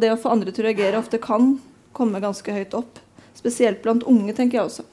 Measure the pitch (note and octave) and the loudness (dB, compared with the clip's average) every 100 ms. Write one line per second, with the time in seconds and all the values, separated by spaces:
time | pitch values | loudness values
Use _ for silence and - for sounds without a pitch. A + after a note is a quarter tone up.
0 | A3 A3+ B3+ A#3 F#3+ F#3+ A3 G#3 G3 A3 | 2 2 2 0 0 -2 -2 0 0 0
1 | A3+ A3+ - A3 C4 C4+ - - _ - | -2 -4 0 2 2 2 -4 -20 _ -2
2 | A#3 G3 G3+ G3 - G#3 F#3+ G#3+ A#3+ - | -2 -2 -4 -6 -6 -6 -4 -6 -8 -14
3 | _ _ - - A#3+ A#3+ A#3 G3 A3+ A#3 | _ _ -20 -8 -4 0 0 0 0 0
4 | A#3 A#3+ G3+ A3 B3 A#3+ F3 - - | 4 4 2 0 0 0 -2 -6 -18